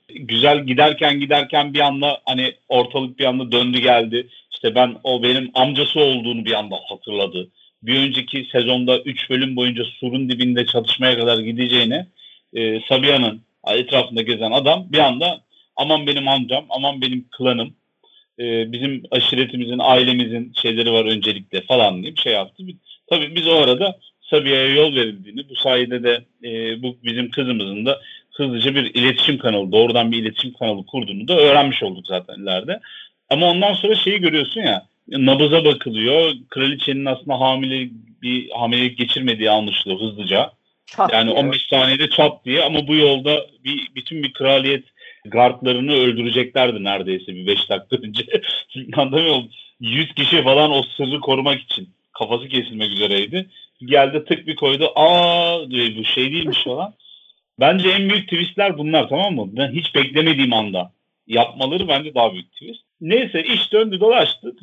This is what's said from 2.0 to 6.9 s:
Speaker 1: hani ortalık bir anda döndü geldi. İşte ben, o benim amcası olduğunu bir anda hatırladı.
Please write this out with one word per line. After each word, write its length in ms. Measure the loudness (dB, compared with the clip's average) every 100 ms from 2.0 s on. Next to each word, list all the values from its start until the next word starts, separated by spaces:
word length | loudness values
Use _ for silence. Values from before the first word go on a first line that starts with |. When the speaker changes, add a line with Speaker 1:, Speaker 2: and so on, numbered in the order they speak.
| -2 -4 -4
Speaker 1:
hani 280 | -4 -4 -6 -2
ortalık 500 | 0 0 -2 -6 -2
bir 60 | -2
anda 260 | -2 -2
döndü 280 | 0 0 0
geldi. 480 | 4 4 2 -2 -6 _ _
İşte 220 | -6 -2 2
ben, 200 | 2 0
o 200 | -4 0
benim 280 | 0 0 0
amcası 460 | 0 2 2 0 2
olduğunu 460 | 2 2 -2 -4 -2
bir 80 |
anda 260 | -4 -4 -10
hatırladı. 600 | -12